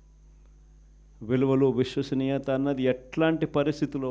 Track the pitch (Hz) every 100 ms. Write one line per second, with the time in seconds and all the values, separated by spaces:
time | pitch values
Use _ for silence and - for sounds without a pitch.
0 | - - - - - - - - - -
1 | - - 107 127 135 135 135 120 123 139
2 | 135 131 135 135 139 131 139 131 127 127
3 | - - 160 160 156 151 143 143 147 143
4 | 131